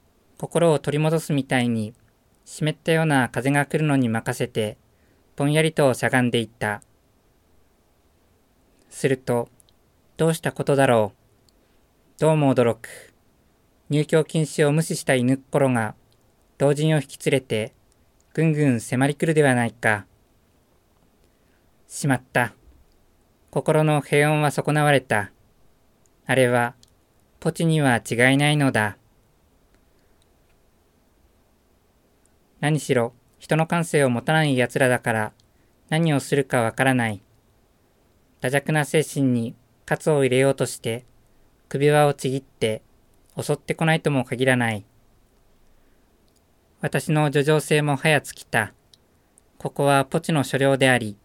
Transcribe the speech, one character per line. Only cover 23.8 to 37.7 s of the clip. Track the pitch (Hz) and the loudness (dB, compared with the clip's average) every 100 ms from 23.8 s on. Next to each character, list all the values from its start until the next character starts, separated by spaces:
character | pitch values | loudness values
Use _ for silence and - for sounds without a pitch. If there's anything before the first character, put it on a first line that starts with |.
の | 156 147 | 2 0
平 | - 147 147 | 0 0 2
穏 | 151 | 0
は | 147 | -2
損 | - - | -2 -2
な | 151 | 0
わ | 147 | 2
れ | 135 | 0
た。 | - 107 101 _ _ _ _ _ _ _ _ _ - | 0 -4 -4 _ _ _ _ _ _ _ _ _ -2
あ | |
れ | 127 123 | 2 2
は、 | 123 120 - _ _ _ _ _ - | 2 -2 -8 _ _ _ _ _ -8
ポ | 165 | -8
チ | - 165 | -2 0
に | 156 | 2
は | 139 117 | 2 0
違 | - 117 127 | -2 0 2
い | 135 | 4
な | 147 | 2
い | 147 | 2
の | 135 | 0
だ。 | 113 107 - _ _ _ _ _ _ _ _ _ _ _ _ _ _ _ _ _ _ _ _ _ _ _ _ _ _ _ _ _ _ _ _ _ _ _ - | 0 -2 -6 _ _ _ _ _ _ _ _ _ _ _ _ _ _ _ _ _ _ _ _ _ _ _ _ _ _ _ _ _ _ _ _ _ _ _ -6
何 | 143 151 | -2 -2
し | - | 0
ろ、 | 123 117 - _ _ | 0 -2 -6 _ _
人 | - | -4
の | 156 160 | -2 0
感 | 175 | -2
性 | 160 151 | 0 2
を | 135 | 2
持 | 117 | 0
た | - | 0
な | 156 | 0
い | 147 127 | 2 0
奴 | 120 135 | 0 0
ら | 131 | 0
だ | 120 | 0
か | - | -2
ら、 | 110 107 _ _ _ _ _ - | -2 -4 _ _ _ _ _ -4
何 | 160 165 | -2 0
を | 139 | 0
す | - | 0
る | 143 | -2
か | 135 131 | 0 0
わ | 113 | 0
か | - | 0
ら | 135 | 0
な | 127 113 | 2 -2
い。 | 101 _ _ _ _ _ | -6 _ _ _ _ _